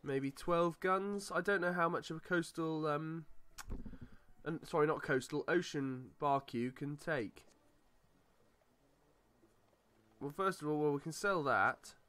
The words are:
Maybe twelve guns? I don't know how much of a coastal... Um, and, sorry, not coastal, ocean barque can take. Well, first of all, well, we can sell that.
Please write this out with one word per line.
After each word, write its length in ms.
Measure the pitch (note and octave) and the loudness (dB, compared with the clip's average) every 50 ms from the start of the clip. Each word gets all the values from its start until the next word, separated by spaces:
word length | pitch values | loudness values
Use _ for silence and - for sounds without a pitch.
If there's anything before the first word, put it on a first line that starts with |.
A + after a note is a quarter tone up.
| - | -4
Maybe 280 | C#3 C3+ C3+ C3+ C3+ | 0 -2 0 0 -2
twelve 480 | C3+ - - - E3+ E3+ E3+ F3 E3 - | -4 -4 0 2 4 4 4 4 2 0
guns? 520 | - F#3+ F#3 F#3+ G3 G3+ G3+ G3+ G3 - F#3 | 0 2 2 2 2 -2 -4 -4 -4 -2 -2
I 60 | E3+ | -2
don't 220 | F3+ G3+ G3+ F#3+ E3+ | 2 2 2 2 2
know 100 | F3 F3+ | 2 2
how 160 | F3 E3+ E3+ | 4 2 2
much 220 | E3+ C3+ - - | 2 0 -2 -4
of 80 | E3 D#3+ | -8 -8
a 20 | |
coastal... 680 | - - F3+ F3 D#3+ - - - E3 D#3+ D#3+ D#3 D#3 | -4 0 0 0 0 0 -4 -2 -2 0 0 0 0
Um, 380 | D3+ D3 D3 D#3 D#3+ D#3+ E3 D#3+ - - - - - - - - - - - - - - - - - - - - - - - - | 0 0 0 -2 -4 -6 -6 -8 -10 -14 -14 -14 -14 -16 -16 -8 -8 -6 -6 -6 -8 -8 -10 -12 -14 -16 -20 -20 -20 -20 -10 -6
and, 160 | - E3 D#3 - - | -6 -6 -6 -6 -2
sorry, 180 | - E3 D3+ | 2 4 4
not 160 | D3+ D3+ - - | 4 4 0 0
coastal, 420 | - C#3+ C3 C3 - D3+ D3 - - | 2 0 0 0 0 -4 -2 0 2
ocean 640 | D#3+ F3 F3 - - D3+ C#3 C3+ C3 B2+ B2+ G#2+ - - | 2 2 2 0 -4 -2 -2 -2 -4 -6 -8 -12 -8 -2
barque 540 | D3+ C#3+ C#3 C3+ - - - A#2 A#2+ B2+ B2+ | 0 2 2 2 0 -2 -2 -2 -2 -2 -2
can 220 | - D3 C#3+ D3 D3 | -6 -6 -6 -6 -6
take. 480 | - - D#3+ C#3 A2 F#2+ - - - - - _ _ _ _ _ _ _ _ _ _ _ _ _ _ _ _ _ _ _ _ _ _ _ _ _ _ _ _ _ _ _ _ _ _ _ _ _ - _ _ _ _ _ _ _ _ _ _ _ _ _ _ _ | -4 -2 -2 -2 -2 -4 -8 -14 -20 -20 -20 _ _ _ _ _ _ _ _ _ _ _ _ _ _ _ _ _ _ _ _ _ _ _ _ _ _ _ _ _ _ _ _ _ _ _ _ _ -20 _ _ _ _ _ _ _ _ _ _ _ _ _ _ _
Well, 100 | C3 C#3+ D3 | -10 -8 -4
first 240 | F#3 F#3+ F#3+ F#3 - | 0 0 0 0 0
of 80 | D3+ D3 | 0 0
all, 100 | D3+ D3+ | 2 4
well, 140 | D3+ D3+ C#3+ | 4 4 2
we 80 | C#3+ | 2
can 120 | C#3+ D#3+ D#3 | -2 -4 -8
sell 300 | - - G3+ G3 F3 D3 | -2 0 0 0 2 2
that. 500 | C#3 A#2+ G2+ F#2+ A#2+ - - - - - - _ | 4 4 6 6 4 4 0 -10 -20 -20 -20 _